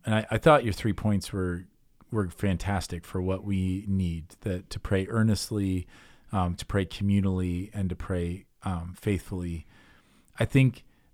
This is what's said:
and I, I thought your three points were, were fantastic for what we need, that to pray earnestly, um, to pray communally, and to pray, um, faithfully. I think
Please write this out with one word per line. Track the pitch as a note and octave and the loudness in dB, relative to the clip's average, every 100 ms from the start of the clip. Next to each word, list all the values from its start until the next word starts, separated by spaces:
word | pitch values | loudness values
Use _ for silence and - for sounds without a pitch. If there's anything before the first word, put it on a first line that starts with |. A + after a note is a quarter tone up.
| - | 0
and | |
I, | A2 A2 | 0 0
I | A#2 | 4
thought | E3 D3 | 6 6
your | A#2 | 4
three | - A2 | 0 -2
points | F#2+ G#2+ G2+ - | 0 0 0 -2
were, | G2+ F2+ F2 F2 _ _ _ _ | -2 -2 -4 -8 _ _ _ _
were | A2 F#2 | -2 -2
fantastic | - G2+ F2 G2+ G2 - E2+ | -2 0 0 0 -2 -4 -8
for | - F#2+ | -6 -4
what | F#2 F#2+ | -2 -2
we | G#2 F#2+ F#2 F#2+ G2+ | -2 0 0 -2 0
need, | F#2+ F2+ E2 D#2 - | 0 0 -2 -8 -10
that | G#2 F2+ - | -6 -6 -6
to | - | -10
pray | - G2 F#2+ | 0 0 2
earnestly, | A2+ A2 G2+ - G#2+ G2 F#2 - - - - - | 2 4 2 0 -2 0 0 -4 -14 -20 -20 -4
um, | G2 F2+ | 0 0
to | F2 - | -2 -2
pray | G2+ F#2 | -2 -2
communally, | - G2+ G2+ F#2+ F#2 F#2 F2 F#2+ | -2 2 4 4 2 0 -2 -4
and | G#2 F#2 | -4 -4
to | F2 | -4
pray, | - F2+ E2+ F#2 - _ | -4 -2 -2 -6 -12 _
um, | - F2 F2 F2+ | -6 -4 -6 -6
faithfully. | G#2+ F#2+ - F#2 F2 E2 - - - - _ _ _ - | -2 -2 -2 -6 -6 -6 -10 -20 -20 -20 _ _ _ -4
I | A2+ | 2
think | C#3 C3 - - _ _ | 4 4 2 -12 _ _